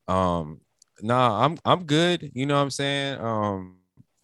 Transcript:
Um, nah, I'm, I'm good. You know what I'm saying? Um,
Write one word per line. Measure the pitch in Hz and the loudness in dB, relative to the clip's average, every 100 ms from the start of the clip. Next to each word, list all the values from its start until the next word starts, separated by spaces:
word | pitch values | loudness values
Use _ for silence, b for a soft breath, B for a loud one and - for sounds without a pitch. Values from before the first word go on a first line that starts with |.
| - | -2
Um, | 92 92 85 76 80 _ _ _ _ | 0 2 0 -4 -12 _ _ _ _
nah, | 107 123 123 104 | 0 2 4 4
I'm, | 139 165 | 2 2
I'm | 107 165 | 0 0
good. | 160 156 175 165 151 | 2 2 2 0 -4
You | 123 139 | -4 0
know | |
what | 143 | 0
I'm | 139 | 0
saying? | - 139 143 139 135 | -2 -4 -2 -4 -4
Um, | 113 110 104 98 92 92 _ _ _ _ | -4 -2 -2 -4 -8 -18 _ _ _ _